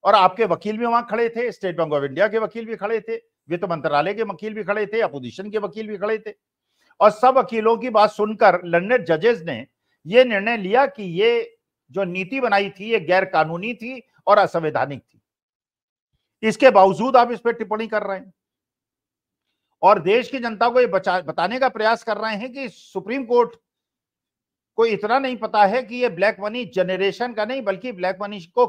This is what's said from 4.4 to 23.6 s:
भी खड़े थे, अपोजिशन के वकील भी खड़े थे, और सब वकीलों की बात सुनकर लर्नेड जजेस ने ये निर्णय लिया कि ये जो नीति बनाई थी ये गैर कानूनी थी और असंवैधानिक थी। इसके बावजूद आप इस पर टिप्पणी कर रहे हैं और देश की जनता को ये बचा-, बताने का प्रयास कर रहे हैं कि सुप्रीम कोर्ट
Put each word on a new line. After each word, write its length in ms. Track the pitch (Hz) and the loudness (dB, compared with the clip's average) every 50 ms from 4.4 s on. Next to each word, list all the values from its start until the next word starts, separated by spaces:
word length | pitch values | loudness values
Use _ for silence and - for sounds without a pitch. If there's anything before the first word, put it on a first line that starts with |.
| 208 214 214 | -10 -10 -8
भी 100 | 220 196 | -8 -6
खड़े 220 | 170 202 214 208 | -4 -4 -4 -4
थे, 140 | 202 202 226 | -4 -2 -2
अपोजिशन 500 | 220 185 - 143 123 120 113 - 190 214 | -2 -2 -4 -8 -12 -12 -12 -12 -14 -6
के 80 | 202 214 | -6 -6
वकील 300 | 202 202 - 214 220 214 | -6 -6 -8 -10 -10 -10
भी 100 | 214 185 | -8 -6
खड़े 200 | 190 214 220 214 | -4 -4 -4 -4
थे, 140 | 214 214 - _ _ _ _ _ _ _ _ _ _ _ _ _ | -6 -12 -18 _ _ _ _ _ _ _ _ _ _ _ _ _
और 100 | 190 214 | 4 4
सब 280 | 208 - - 254 262 269 | 4 6 2 4 4 4
वकीलों 380 | - 254 226 226 214 226 233 220 | 0 0 -2 0 2 2 0 0
की 120 | 202 254 | -2 0
बात 200 | 220 214 208 214 | 2 4 4 4
सुनकर 540 | 214 - 208 208 214 202 233 202 175 180 180 | 2 -2 -4 -4 0 4 4 6 6 4 -2
लर्नेड 400 | 175 170 170 180 202 254 247 - | 0 0 0 2 2 0 0 2
जजेस 360 | - 170 156 165 233 240 196 | 0 0 2 2 2 2 2
ने 260 | 165 170 135 110 131 _ _ _ _ _ _ _ _ | -4 -8 -8 -8 -10 _ _ _ _ _ _ _ _
ये 180 | 151 190 247 262 | 2 4 4 4
निर्णय 320 | 247 220 196 196 226 240 | 6 2 -2 0 -2 -4
लिया 300 | 226 190 185 208 247 285 | -2 -2 2 2 4 2
कि 160 | 277 277 - | 2 0 -8
ये 560 | 208 180 165 175 208 233 240 233 226 - _ _ _ _ _ _ _ _ | -10 -8 -2 2 2 2 2 0 -2 -6 _ _ _ _ _ _ _ _
जो 140 | 131 185 196 | -6 -6 -6
नीति 360 | 185 175 190 190 185 262 269 | -4 -4 -8 -8 -6 -4 -2
बनाई 300 | 254 233 202 202 202 196 | 0 2 2 2 0 -2
थी 200 | - - 202 220 | -8 -12 -6 -2
ये 100 | 226 214 | -2 -2
गैर 240 | 170 147 180 190 196 | 0 2 2 2 2
कानूनी 500 | 190 190 165 156 156 165 170 190 233 247 | 0 0 0 0 0 -2 -8 -8 -8 -10
थी 340 | 240 220 240 262 247 _ _ _ _ _ | -10 -12 -14 -14 -14 _ _ _ _ _
और 120 | - 202 214 | 4 4 4
असंवैधानिक 640 | 196 160 - 170 160 156 139 131 127 143 143 127 | 4 2 0 -2 -4 -2 -2 -2 -4 -4 -6 -14
थी। 200 | _ _ _ _ _ _ _ _ _ _ _ _ _ _ _ _ _ _ _ _ _ _ _ _ _ _ _ _ | _ _ _ _ _ _ _ _ _ _ _ _ _ _ _ _ _ _ _ _ _ _ _ _ _ _ _ _
इसके 280 | - 220 214 - 294 262 | -2 -2 -2 4 4 4
बावजूद 460 | 208 202 185 196 180 143 220 262 247 | 6 8 6 6 4 0 -2 4 4
आप 140 | 247 240 240 | 4 4 4
इस 100 | 247 - | -2 -4
पर 120 | _ 233 | _ -4
टिप्पणी 340 | 233 233 220 185 214 214 226 226 | -4 -4 -6 -8 -6 -6 -6 -4
कर 140 | 226 214 | -4 -4
रहे 160 | 208 196 190 185 | -4 -4 -8 -10
हैं 140 | - 190 _ _ _ _ _ _ _ _ _ _ _ _ _ _ _ _ _ _ _ _ _ _ _ _ _ _ _ _ _ _ | -10 -16 _ _ _ _ _ _ _ _ _ _ _ _ _ _ _ _ _ _ _ _ _ _ _ _ _ _ _ _ _ _
और 200 | - 185 214 196 | 6 6 6 6
देश 280 | 147 180 208 240 240 - | 4 2 2 2 0 -2
की 80 | - 262 | -8 -8
जनता 300 | 233 233 220 185 233 247 | -6 -8 -2 0 0 2
को 120 | 233 254 | 4 4
ये 60 | 247 | 2
बचा-, 380 | 220 190 190 - 196 180 185 170 | 2 0 -2 0 0 -2 -2 -2
बताने 340 | 143 156 - 170 185 226 262 | -4 -4 -2 -2 -2 0 0
का 100 | 269 254 | 0 0
प्रयास 340 | 254 220 214 214 233 220 | 0 0 0 0 0 0
कर 140 | - - 208 | -2 -6 -6
रहे 200 | 202 214 220 220 | -4 -4 -6 -6
हैं 160 | 196 220 262 | -6 -8 -10
कि 160 | 240 277 269 226 | -10 -10 -12 -12
सुप्रीम 560 | - - - - _ 190 175 196 240 277 262 | -12 -16 -20 -12 _ -12 -8 -6 -6 -6 -4
कोर्ट 320 | 214 240 240 233 233 - _ | 2 4 4 4 2 0 _